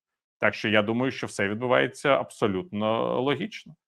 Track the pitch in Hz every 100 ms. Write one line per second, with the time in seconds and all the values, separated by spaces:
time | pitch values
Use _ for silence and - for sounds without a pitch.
0 | _ _ _ - 107 - 110 107 104 117
1 | 131 123 117 - 98 110 123 131 - -
2 | 147 135 131 - 113 92 180 104 107 113
3 | 120 127 135 135 214 - - 156